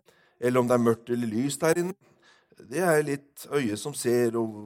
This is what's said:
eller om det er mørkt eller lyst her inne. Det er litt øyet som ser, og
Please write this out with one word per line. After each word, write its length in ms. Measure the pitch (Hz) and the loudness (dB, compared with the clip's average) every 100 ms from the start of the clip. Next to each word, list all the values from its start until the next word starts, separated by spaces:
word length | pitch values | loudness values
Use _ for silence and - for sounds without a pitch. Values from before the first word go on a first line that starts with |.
| _ _ _ - | _ _ _ -4
eller 220 | 120 127 | 0 2
om 80 | 123 | 4
det 80 | 123 | 4
er 80 | 117 | 4
mørkt 240 | 113 - | 2 -2
eller 160 | 120 120 | -4 -2
lyst 360 | 107 139 - 160 | -2 -4 -2 0
her 160 | 170 | 0
inne. 140 | 175 190 _ _ _ _ _ - 101 | -2 -8 _ _ _ _ _ -20 -10
Det 120 | 139 185 | -2 2
er 200 | 156 147 | 2 2
litt 420 | 139 - - - | -4 -8 -20 -6
øyet 320 | 143 117 104 | -2 -2 -4
som 140 | 104 92 | -8 -4
ser, 400 | 120 120 120 117 | 0 2 2 0
og 160 | 113 104 | -4 -6